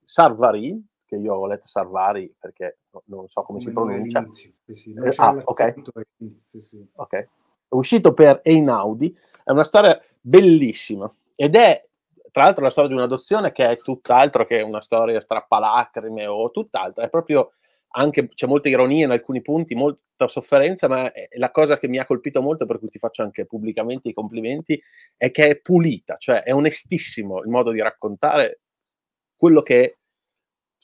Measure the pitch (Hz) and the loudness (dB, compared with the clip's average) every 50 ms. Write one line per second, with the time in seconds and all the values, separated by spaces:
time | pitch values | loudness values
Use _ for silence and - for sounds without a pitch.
0 | _ - - - 170 143 113 110 123 117 104 104 113 147 202 226 208 _ _ _ | _ -8 0 2 2 2 2 2 0 0 0 -2 -6 -10 -12 -14 -16 _ _ _
1 | _ - 110 104 104 110 98 95 95 98 104 104 _ - - 101 92 90 92 92 | _ -14 -12 -10 -6 -6 -6 -6 -6 -8 -8 -10 _ -10 -8 -8 -8 -6 -6 -4
2 | 95 101 104 101 92 87 _ _ - 87 - - 92 90 - _ _ _ _ 92 | -2 -2 -2 -4 -8 -14 _ _ -20 -20 -16 -12 -12 -12 -14 _ _ _ _ -20
3 | _ 107 98 95 95 95 - 120 - - 101 101 123 117 113 113 113 107 98 98 | _ -20 -20 -18 -18 -12 -10 -10 -10 -10 -12 -14 -12 -10 -6 -6 -6 -6 -6 -8
4 | 110 117 120 135 117 107 - - - _ _ _ _ - 110 - - 110 104 110 | -8 -6 -6 -6 -8 -8 -16 -20 -20 _ _ _ _ -20 -20 -20 -20 -20 -14 -6
5 | 127 127 131 - 117 107 139 135 - - 117 - 117 117 120 139 143 131 - 113 | -4 -4 -2 2 2 2 0 0 -6 -8 -4 -2 -2 -2 -4 -8 -18 -20 -18 -18
6 | 107 _ _ - 117 107 107 _ _ _ _ 113 107 - 110 104 101 _ _ - | -18 _ _ -20 -20 -20 -20 _ _ _ _ -20 -20 -20 -20 -20 -20 _ _ -18
7 | 131 - - 98 107 _ _ _ _ _ _ _ _ - 127 127 127 - 233 226 | -14 -10 -8 -10 -10 _ _ _ _ _ _ _ _ -6 -4 -4 -2 0 0 4
8 | 165 165 139 - 156 143 139 - - 160 160 160 151 135 120 107 98 110 110 117 | 4 4 6 8 8 8 8 6 4 2 4 4 4 2 0 0 -2 -4 -6 -4
9 | 147 170 - _ _ _ _ _ - - 139 143 147 - - - - 151 - - | -6 -6 -8 _ _ _ _ _ -4 -2 0 0 2 4 4 4 6 6 4 2
10 | _ _ _ _ - 123 143 190 202 180 165 160 139 113 - - - - 110 98 | _ _ _ _ -2 6 8 8 8 8 6 6 4 0 -4 -8 -10 -12 -10 -10
11 | 95 - _ _ _ _ _ - 139 151 165 226 233 190 160 - _ _ _ _ | -12 -14 _ _ _ _ _ -4 -2 4 6 6 6 6 4 2 _ _ _ _
12 | _ _ _ _ _ - - 135 139 185 196 - 139 127 - 151 143 139 131 127 | _ _ _ _ _ -6 0 4 4 4 4 4 -2 -2 2 2 0 0 0 -2
13 | 123 120 131 123 - - 202 220 202 147 - - 131 117 120 - - - 131 - | -2 -4 -4 -6 -4 -4 -4 -2 -2 -4 -2 0 0 0 0 -2 -6 -10 -10 -8
14 | _ - 123 127 135 147 - 113 110 - 117 113 110 107 107 107 - - 117 113 | _ 2 4 4 4 4 2 -2 -2 0 -2 -4 -4 -4 -8 -12 -8 -4 -2 -2
15 | 117 113 113 107 - - 113 107 - - 113 107 107 107 110 127 117 - - 117 | 0 0 -2 -4 -4 -4 -8 -6 -2 0 0 0 0 2 0 0 -2 -2 -8 -12
16 | 107 110 110 107 104 104 104 107 113 120 - 208 220 _ - 98 92 95 95 - | -12 -10 -10 -10 -8 -8 -6 -6 -6 -6 -6 -8 -10 _ -8 -8 -8 -8 -8 -8
17 | 117 117 - 165 165 - 151 135 - - _ _ _ _ _ _ _ _ - 123 | -8 -4 -4 -4 -4 0 0 0 0 -2 _ _ _ _ _ _ _ _ -4 -2
18 | 139 151 143 147 135 113 - - 143 123 139 143 139 147 131 123 127 131 143 160 | -2 0 0 -2 -4 -4 -6 -8 -4 -2 -2 0 0 0 2 2 2 2 2 0
19 | 156 131 123 117 - - 131 123 123 - 151 165 165 160 120 117 139 147 143 _ | 0 0 0 -2 -4 -4 -8 -8 -6 -4 -4 -4 -4 -4 -4 -2 -2 -4 -4 _
20 | _ _ _ - 131 117 - 143 - - 143 139 143 170 190 180 - 131 131 127 | _ _ _ -4 -4 -4 -4 -6 -4 2 2 2 2 2 -2 -2 -2 -2 -2 -2
21 | 127 123 - - - - - 123 123 120 - 156 156 147 147 - - 131 123 131 | -4 -6 -8 -12 -20 -14 -8 -6 -4 -2 2 2 2 2 2 -2 -2 -6 -6 -6
22 | 131 - 131 120 - 143 - 135 131 143 160 156 131 104 113 107 110 107 - 104 | -4 -4 -4 -4 -4 -6 -4 -4 -2 -2 -4 -4 -4 -6 -6 -8 -8 -14 -14 -10
23 | - 113 - - 110 101 - - 98 - - 110 107 113 - 113 110 117 127 - | -10 -10 -8 -6 -8 -8 -8 -10 -12 -10 -10 -10 -10 -8 -6 -6 -6 -6 -8 -8
24 | - 117 - - 110 101 113 117 110 117 139 151 160 - 156 - _ _ _ _ | -10 -10 -10 -10 -12 -10 -10 -10 -8 -8 -8 -8 -6 -6 -8 -8 _ _ _ _
25 | _ _ _ - 127 127 - - 151 147 147 - _ - 180 175 165 160 120 92 | _ _ _ -6 -6 -4 0 2 2 2 2 0 _ 0 2 2 2 2 -2 -6
26 | _ - - - - - 123 104 - 117 131 143 147 156 151 - - - 185 - | _ -14 -14 -10 -4 -2 -2 -2 -2 -2 -2 0 0 0 -2 -4 -10 -8 -8 -8
27 | - - - 120 101 98 95 92 - 110 120 123 120 117 113 107 107 110 - _ | -8 -10 -12 -12 -12 -10 -10 -10 -8 -4 -2 -2 -2 -2 -2 -4 -4 -4 -6 _
28 | - 107 101 - - 151 147 151 123 104 98 _ _ _ _ _ _ _ _ _ | -10 -10 -8 -4 -4 -2 0 0 -2 -2 -4 _ _ _ _ _ _ _ _ _
29 | _ _ _ _ _ _ _ - - 175 160 151 147 - 127 123 127 123 - _ | _ _ _ _ _ _ _ 2 4 4 4 4 4 4 2 2 2 2 -2 _
30 | _ _ _ _ _ _ _ _ _ _ _ _ _ _ _ _ | _ _ _ _ _ _ _ _ _ _ _ _ _ _ _ _